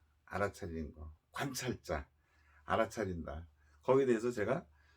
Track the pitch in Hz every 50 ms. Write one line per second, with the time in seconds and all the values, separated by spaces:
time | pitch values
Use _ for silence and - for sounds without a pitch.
0 | _ _ _ _ _ - - 92 101 98 - - 101 87 82 82 78 69 - -
1 | - 78 78 - _ _ - - 135 143 127 123 127 127 101 92 - - 82 73
2 | 69 - _ _ _ _ _ _ _ _ - - - - 92 101 113 107 - 117
3 | 107 95 90 82 76 71 71 78 87 - _ _ _ _ _ - - - 127 135
4 | 139 127 117 107 113 123 120 107 101 107 131 175 - - - _ _ _ -